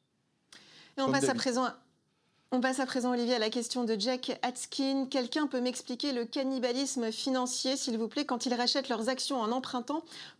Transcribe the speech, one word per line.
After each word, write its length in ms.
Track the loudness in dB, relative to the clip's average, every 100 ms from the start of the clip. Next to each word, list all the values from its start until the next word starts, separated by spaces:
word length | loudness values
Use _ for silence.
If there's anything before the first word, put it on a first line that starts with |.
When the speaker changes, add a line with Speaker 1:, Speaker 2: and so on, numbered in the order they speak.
| _ _ _ _ -20 -20 -20 -20 -12 -2
Speaker 1:
Et 40 |
on 60 | 2
Speaker 2:
Comme 80 |
Speaker 1:
passe 100 | 4
à 20 | 4
Speaker 2:
d'habitude. 140 | 2
Speaker 1:
présent, 260 | 2 2 0 -2 _ _ _ _ _ _ -2
on 80 | 2
passe 180 | 2 2
à 80 | 0
présent, 240 | 0 2
Olivier, 240 | 2 2
à 60 | 2
la 100 | 2
question 320 | 0 -2 0
de 160 | 0 0
Jack 400 | 0 0 -2 -2
Atkin. 640 | -2 -4 -6 -2 0 2 0
Quelqu'un 420 | 0 0 0 0
peut 120 | 0
m'expliquer 520 | -2 -2 -6 -4 -2
le 120 | -2
cannibalisme 840 | -2 -2 -2 0 0 0 0 0 -2
financier, 640 | -2 0 0 0 -2 0 0
s'il 220 | 0 0
vous 80 | -2
plaît, 180 | -2
quand 220 | -2 0 0
ils 80 |
rachètent 340 | 2 2 2 0
leurs 200 | 0 0
actions 320 | -2 0 0
en 100 | 0
empruntant 540 | 0 -2 -6 -2 -4 -6 -14 -18